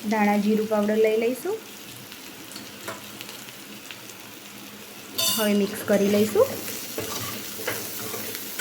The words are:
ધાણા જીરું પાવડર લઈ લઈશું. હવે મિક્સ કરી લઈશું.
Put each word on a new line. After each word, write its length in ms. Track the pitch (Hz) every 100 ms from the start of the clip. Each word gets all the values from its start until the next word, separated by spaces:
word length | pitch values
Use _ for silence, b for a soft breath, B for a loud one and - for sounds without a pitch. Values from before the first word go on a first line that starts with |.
| 220
ધાણા 260 | 214 208 208
જીરું 320 | 202 214 214
પાવડર 280 | 214 208 220
લઈ 200 | 220 220
લઈશું. 420 | 233 254 349 440 - - - - - - - - - - - - - - - - - - - - - 208 - - - - - - - - - - - - - - - 226
હવે 180 | 208
મિક્સ 240 | 202 196 - -
કરી 220 | 202 202
લઈશું. 380 | 208 214 392 539 - - - - - - - 113 - - - - - - - - - 214 - - -